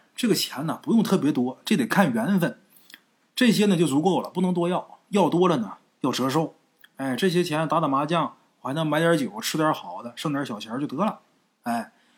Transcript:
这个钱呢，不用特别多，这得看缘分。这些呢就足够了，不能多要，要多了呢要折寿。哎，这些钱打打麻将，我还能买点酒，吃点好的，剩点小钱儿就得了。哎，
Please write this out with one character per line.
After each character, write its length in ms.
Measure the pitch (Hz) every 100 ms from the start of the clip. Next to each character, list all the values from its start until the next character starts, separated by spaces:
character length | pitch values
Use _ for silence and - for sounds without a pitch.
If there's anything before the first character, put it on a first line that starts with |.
| _ -
这 120 | 240
个 80 | 180
钱 300 | - 127 156
呢， 140 | 131
不 120 | -
用 80 | 226
特 160 | 185 190
别 140 | 139
多， 280 | 147 127 - -
这 100 | 208
得 100 | 113
看 260 | 175 180
缘 260 | 113 127 196
分。 200 | 165 - _ _ _ - _ _ _ -
这 160 | 247
些 140 | 170 208
呢 100 | 175
就 120 | 165
足 140 | 135
够 200 | 175 156
了， 80 | -
不 120 | -
能 120 | 185
多 160 | 175 170
要， 300 | 175 - - _
要 200 | 196 160
多 180 | 165 180
了 100 | 151
呢 200 | 98 - _ _
要 100 | 139
折 180 | 117 131
寿。 260 | 139 160 - _ _ - -
哎， 180 | 135 127
这 140 | 190
些 140 | 170
钱 240 | 175 151 156
打 120 | 160
打 80 | 156
麻 180 | 135 147
将， 300 | 170 143 - _ _
我 60 | 123
还 60 |
能 120 | 147 156
买 140 | 151
点 180 | 170 170
酒， 240 | 120 98
吃 160 | - 156
点 160 | 156
好 300 | 147 - -
的， 100 | 120 -
剩 160 | 165
点 140 | 139 139
小 140 | 104
钱 120 | 101
儿 80 | 120
就 60 | 143
得 180 | 127
了。 180 | 208 - _ _ _ _
哎， 280 | 120 117 107 _ _